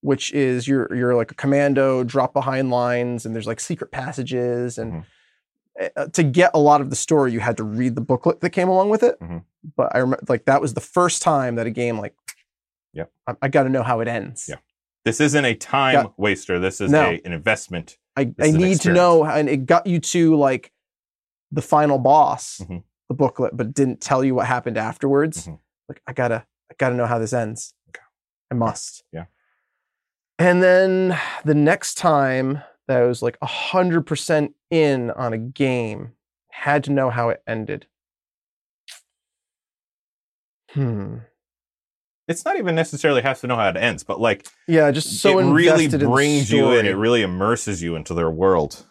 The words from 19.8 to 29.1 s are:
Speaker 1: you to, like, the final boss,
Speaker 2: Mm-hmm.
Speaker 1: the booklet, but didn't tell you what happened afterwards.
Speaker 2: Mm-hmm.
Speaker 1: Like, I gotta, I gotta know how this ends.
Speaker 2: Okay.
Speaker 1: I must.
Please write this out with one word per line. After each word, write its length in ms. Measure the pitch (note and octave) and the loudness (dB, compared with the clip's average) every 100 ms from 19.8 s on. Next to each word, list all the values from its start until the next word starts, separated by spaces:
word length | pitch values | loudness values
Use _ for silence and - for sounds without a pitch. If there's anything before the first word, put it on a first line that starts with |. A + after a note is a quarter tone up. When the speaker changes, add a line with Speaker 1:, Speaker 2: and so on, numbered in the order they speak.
| G3+ | 2
Speaker 1:
you 140 | F3 | -4
to, 360 | - F#3 E3 D#3 | -2 2 4 4
like, 360 | C#3 C3 - _ _ _ _ _ _ _ _ | 2 0 -6 _ _ _ _ _ _ _ _
the 100 | D3+ | -8
final 360 | - D3+ D3+ C#3 | 0 2 4 2
boss, 600 | B2+ D3+ - - - - | 4 4 4 0 -10 -16
Speaker 2:
Mm-hmm. 160 | F2+ F2 - _ _ | -14 -14 -16 _ _
Speaker 1:
the 60 | |
booklet, 420 | C3 C3+ - B2 B2 | -2 -2 0 -4 -4
but 180 | A2+ | -6
didn't 260 | C#3 C3 - | 0 0 -2
tell 240 | - C3 | -2 0
you 100 | C3+ | 0
what 120 | B2+ A#2 | 0 0
happened 320 | B2 A#2+ A2+ | -2 -2 -6
afterwards. 640 | A2 A#2+ C#3 C#3 D#3 D#3+ | -6 -4 0 0 0 -6
Speaker 2:
Mm-hmm. 140 | - D#3 _ _ _ | -16 -18 _ _ _
Speaker 1:
Like, 140 | - - | -20 -14
I 60 | |
gotta, 340 | C3 A#2+ A2+ - _ _ | -4 -2 -4 -8 _ _
I 40 | - | -4
gotta 160 | C3 B2 | -2 0
know 100 | A#2 | -2
how 120 | A#2+ | -2
this 140 | A2 | -2
ends. 420 | B2 A2 A2 - _ _ | -4 -4 -8 -16 _ _
Speaker 2:
Okay. 140 | - _ _ _ _ _ | -20 _ _ _ _ _
Speaker 1:
I 40 | |
must. 480 | B2 A2+ - - - _ | -4 -2 -4 -14 -18 _